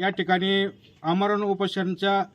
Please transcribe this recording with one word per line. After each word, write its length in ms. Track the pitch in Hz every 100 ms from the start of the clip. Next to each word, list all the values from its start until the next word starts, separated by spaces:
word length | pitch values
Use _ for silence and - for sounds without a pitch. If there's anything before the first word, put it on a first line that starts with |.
या 80 | 185
ठिकाणी 580 | 196 175 185 190 196 196 - - -
आमरण 400 | 160 180 202 208
उपोषणच्या 840 | 208 190 190 190 185 170 196 196 190